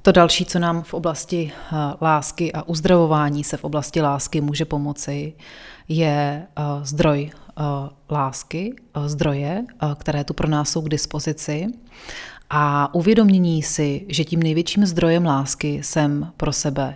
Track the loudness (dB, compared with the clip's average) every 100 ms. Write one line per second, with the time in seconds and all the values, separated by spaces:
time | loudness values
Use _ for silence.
0 | 6 6 6 4 0 0 0 -2 -6 -6
1 | -4 -4 -4 -4 -4 -10 -6 -4 -4 -2
2 | 0 2 0 -2 -4 -4 -4 -2 4 6
3 | 6 4 2 0 -2 -4 -4 -4 -2 0
4 | 0 0 -2 -2 -2 -2 -2 -2 -4 -6
5 | -6 -6 -8 -14 -20 -20 -20 -20 -4 0
6 | 2 2 0 -4 -10 -6 -4 -4 -4 2
7 | 2 2 -2 -10 -18 -6 -4 -4 -8 -14
8 | -6 -2 -2 -4 -8 -6 -6 -10 _ -6
9 | -4 -2 -2 0 -4 -4 -8 -6 -4 -4
10 | -4 -4 -4 -2 0 2 0 -2 0 -2
11 | -2 -2 -4 -4 -4 -4 -4 -8 -18 -20
12 | -16 -16 -16 -20 -4 0 2 2 2 2
13 | 4 6 6 6 4 0 0 0 0 -2
14 | -4 -4 -2 0 2 0 0 2 2 4
15 | 2 4 2 0 0 -2 -4 -4 0 2
16 | 2 0 -4 -4 -2 0 -2 -2 -6